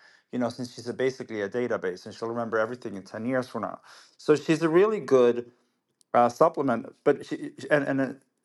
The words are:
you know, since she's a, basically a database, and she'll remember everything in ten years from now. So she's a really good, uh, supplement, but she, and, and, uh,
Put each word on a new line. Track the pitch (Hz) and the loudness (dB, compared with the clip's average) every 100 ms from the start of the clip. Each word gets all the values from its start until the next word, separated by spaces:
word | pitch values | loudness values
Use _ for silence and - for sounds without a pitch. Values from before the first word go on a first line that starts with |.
| _ _ _ | _ _ _
you | 127 | -4
know, | 120 | -4
since | 120 120 | -4 -12
she's | - 120 | -12 -10
a, | |
basically | 107 131 127 123 110 | -2 -2 -2 -8 -6
a | 98 | -4
database, | 120 120 107 92 90 - | -4 -2 -2 -4 -8 -12
and | |
she'll | 104 113 | -10 -8
remember | 117 117 110 | -6 -2 -2
everything | 110 123 117 98 | -2 -4 -10 -12
in | |
ten | 92 110 | -12 -8
years | 113 131 123 | -4 -4 -4
from | 117 | -6
now. | 95 85 _ - _ _ | -8 -10 _ -20 _ _
So | - | 2
she's | 147 147 156 | 2 2 0
a | 165 | 2
really | 165 208 214 | 4 4 2
good, | 131 131 120 120 120 _ _ _ _ _ _ | 2 6 6 4 -4 _ _ _ _ _ _
uh, | 117 120 | 2 2
supplement, | 117 165 165 139 123 - - | 4 2 2 -2 -2 -4 -4
but | - 143 - | 0 0 -2
she, | 147 147 - - | -10 -12 -10 -2
and, | 151 | 0
and, | 139 135 | 0 -2
uh, | 131 - _ _ | -2 -6 _ _